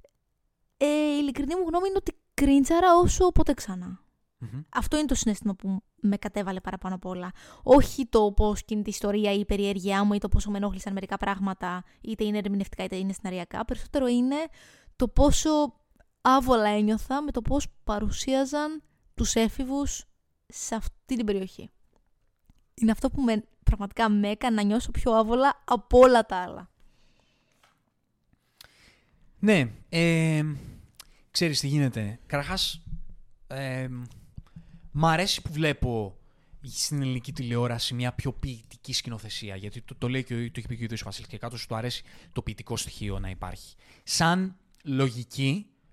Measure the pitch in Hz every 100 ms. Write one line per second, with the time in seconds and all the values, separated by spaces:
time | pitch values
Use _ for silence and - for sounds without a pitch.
0 | _ _ _ _ _ _ _ _ 294 302
1 | 302 294 285 262 277 359 339 339 381 381
2 | - - _ - 277 277 262 330 370 349
3 | 359 - 359 - 302 254 - 185 180 185
4 | _ _ _ _ 113 123 151 - - 302
5 | 302 254 226 202 208 196 190 190 - _
6 | 208 202 208 202 190 190 185 185 185 185
7 | 185 180 180 - - - - 277 - -
8 | 254 226 208 202 214 208 - 214 208 -
9 | 202 208 208 202 202 202 202 196 185 196
10 | 208 202 196 - 202 202 202 190 202 190
11 | 190 196 196 190 190 185 180 180 - _
12 | - 220 214 208 202 202 196 - 185 190
13 | 190 190 185 180 175 - 233 - - 196
14 | 247 240 254 285 320 - - - - -
15 | 247 - 277 - 311 302 294 - _ _
16 | _ _ 247 269 254 240 208 208 214 220
17 | - 269 294 269 226 285 - - - 208
18 | 214 220 - 262 269 294 302 311 - _
19 | _ - 233 226 220 - 254 277 277 -
20 | - _ _ _ _ - - 226 - -
21 | - 247 214 196 190 - - _ _ _
22 | _ _ _ _ _ _ _ - 220 214
23 | 262 - 247 220 - _ - 214 202 -
24 | 226 208 202 214 254 220 202 220 - -
25 | 254 226 220 240 277 - - 240 - 247
26 | 254 240 220 185 180 - 185 _ - _
27 | _ _ _ _ _ _ _ _ _ _
28 | _ _ _ _ _ _ - _ _ _
29 | _ _ _ _ 208 196 123 - - 165
30 | 170 165 160 156 151 143 - - - -
31 | - _ _ - 170 139 139 147 135 113
32 | 104 117 - 143 143 190 - 160 - 165
33 | - - - - - 131 135 127 131 123
34 | 120 - - - - - - - - 143
35 | 165 160 190 - - 151 156 143 127 117
36 | 101 - - _ _ - 131 - - 147
37 | 135 127 127 - 123 120 120 117 - 123
38 | 123 - 139 - 139 117 - - - 127
39 | - 113 110 - 107 95 101 120 - 127
40 | 123 131 - 117 117 120 110 120 117 -
41 | 104 - - 107 117 117 - 110 123 -
42 | - - - - 113 107 - 117 - -
43 | 104 95 95 92 92 92 - - _ _
44 | - - 165 180 190 - _ _ 151 135
45 | 135 117 117 - 135 180 - _ _